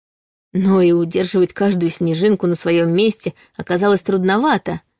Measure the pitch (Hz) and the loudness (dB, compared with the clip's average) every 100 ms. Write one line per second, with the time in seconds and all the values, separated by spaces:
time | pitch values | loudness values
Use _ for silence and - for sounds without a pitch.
0 | _ _ _ _ _ 185 190 190 175 170 | _ _ _ _ _ -2 2 4 4 2
1 | 170 180 185 190 180 - 202 185 170 - | 0 -2 -2 0 0 0 -2 0 -2 -2
2 | 165 160 208 196 175 170 170 170 170 175 | -4 0 0 2 0 -2 0 0 2 2
3 | 220 208 - - _ - - 175 208 196 | 0 -2 -8 -12 _ -12 -4 0 2 0
4 | - 196 185 202 302 233 - 170 - _ | 0 0 0 2 2 0 -2 -10 -10 _